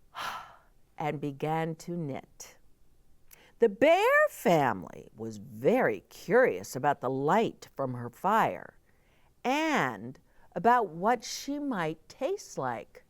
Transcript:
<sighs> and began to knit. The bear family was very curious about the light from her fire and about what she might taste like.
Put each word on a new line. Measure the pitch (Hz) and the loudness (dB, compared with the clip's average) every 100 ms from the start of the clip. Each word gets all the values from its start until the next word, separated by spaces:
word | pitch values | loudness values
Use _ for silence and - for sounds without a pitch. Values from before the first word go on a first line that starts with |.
| _ - | _ -12
<sighs> | - - - - _ _ _ - | -10 -10 -14 -20 _ _ _ -8
and | 139 147 | -6 -4
began | 147 139 151 160 160 160 | -6 -6 -2 -2 -2 -6
to | - | -8
knit. | 175 151 123 - - - - - _ - _ - - - - - _ | -6 -6 -8 -12 -20 -20 -20 -20 _ -20 _ -20 -20 -20 -20 -20 _
The | 233 | 0
bear | 196 285 349 453 571 605 | 4 6 6 6 4 2
family | - 226 165 131 98 73 - - - | 2 4 4 4 0 -6 -14 -18 -12
was | 113 107 | -12 -12
very | 117 110 135 254 170 98 - | -14 -2 2 4 2 0 -8
curious | - - 226 233 90 101 131 | -14 2 4 4 2 -6 -2
about | 143 139 | 0 0
the | 127 | -2
light | 135 143 196 214 - - - | -2 2 2 2 -4 -12 -6
from | 135 | -6
her | 123 120 | -6 -10
fire | - 180 220 156 87 - - _ _ _ _ _ _ | -4 0 2 2 -2 -10 -20 _ _ _ _ _ _
and | 240 285 320 262 135 104 113 143 _ _ - 185 | -2 0 2 0 0 -4 -10 -16 _ _ -12 -2
about | 208 247 196 | 4 4 2
what | 160 202 240 | -2 0 0
she | - - - 294 | -2 -10 -8 -6
might | 285 208 160 165 - | -4 -4 -4 -6 -12
taste | - 277 403 - - | -8 -6 -6 -8 -8
like. | 131 113 - - | -6 -6 -10 -20